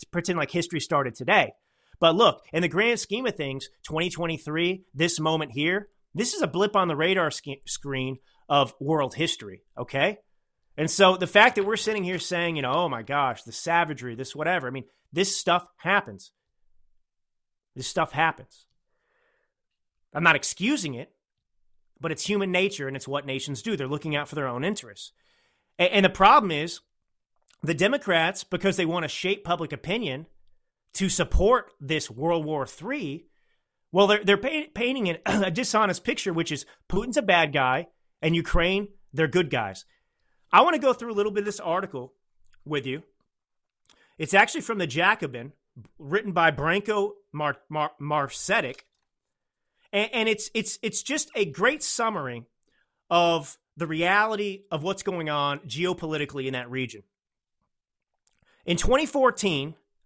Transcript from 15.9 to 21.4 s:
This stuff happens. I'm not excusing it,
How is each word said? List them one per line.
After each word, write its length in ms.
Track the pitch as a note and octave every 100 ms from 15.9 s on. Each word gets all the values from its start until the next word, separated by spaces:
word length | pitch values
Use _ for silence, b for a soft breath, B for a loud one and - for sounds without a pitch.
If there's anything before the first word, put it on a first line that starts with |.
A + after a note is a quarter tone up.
| G3 F#3+ G2 - _ _ _ _ _ _ _ _ _ _ _ _ _ _
This 140 | - B2
stuff 240 | - D#3
happens. 540 | C#3+ D#3+ - - _ _ _ _ _ _ _ _ _ _ _ _ _ _ _ _
I'm 100 | C#3+
not 120 | E3+ D3
excusing 600 | - - G3+ D4 E3+ A#2+
it, 160 | D#3 _ _ _